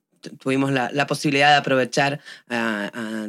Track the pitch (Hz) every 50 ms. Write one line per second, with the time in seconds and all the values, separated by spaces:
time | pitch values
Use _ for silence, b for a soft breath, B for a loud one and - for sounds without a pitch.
0 | _ _ _ _ - - - - - 135 131 135 139 139 139 131 120 117 - 143
1 | 139 135 147 139 - 156 135 139 143 147 147 143 139 143 135 131 127 117 - 147
2 | 139 139 139 147 B B B B B B 120 117 117 113 110 104 101 101 - 120
3 | 113 110 110 110 107